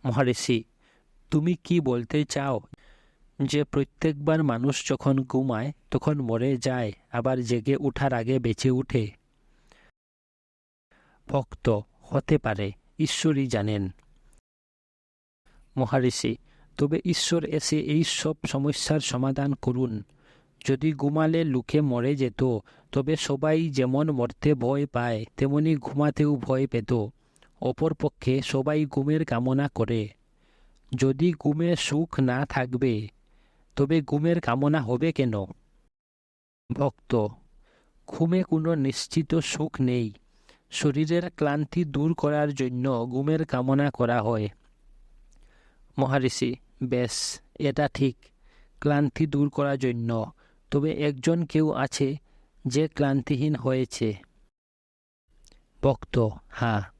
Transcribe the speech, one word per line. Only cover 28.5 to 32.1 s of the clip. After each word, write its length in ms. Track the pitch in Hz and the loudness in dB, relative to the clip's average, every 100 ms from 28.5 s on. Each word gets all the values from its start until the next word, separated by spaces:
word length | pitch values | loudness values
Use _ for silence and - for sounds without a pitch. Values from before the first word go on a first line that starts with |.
| 135 135 151 | -2 0 0
ঘুমের 400 | 151 - 139 156 | 0 0 0 0
কামনা 440 | 160 117 123 131 143 | 0 0 0 0 0
করে। 400 | - 113 117 104 - _ _ _ _ _ _ _ 127 | -2 -2 0 -4 -10 _ _ _ _ _ _ _ 0
যদি 340 | 135 135 175 | 2 4 2
ঘুমে 440 | 165 - 147 170 170 | 2 -2 0 0 0
সুখ 440 | - 147 165 | 0 -2 -2